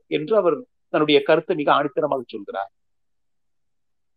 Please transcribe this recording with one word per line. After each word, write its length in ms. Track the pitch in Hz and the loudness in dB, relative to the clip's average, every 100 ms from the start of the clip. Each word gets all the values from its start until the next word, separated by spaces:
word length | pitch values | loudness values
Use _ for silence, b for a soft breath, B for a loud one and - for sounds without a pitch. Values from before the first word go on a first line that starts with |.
| - | -6
என்று 280 | 151 151 214 | -6 0 2
அவர் 200 | 175 135 - _ _ | 2 -2 -8 _ _
தன்னுடைய 300 | 160 151 143 | -2 4 4
கருத்தை 340 | 143 160 - 160 | 4 0 2 -2
மிக 140 | 151 | 2
ஆணித்தரமாக 500 | 139 147 - 147 139 | 2 0 -4 -2 -4
சொல்கிறார். 460 | 120 107 98 95 101 _ _ _ _ _ _ _ _ _ _ _ _ _ _ | -6 -14 -10 -10 -10 _ _ _ _ _ _ _ _ _ _ _ _ _ _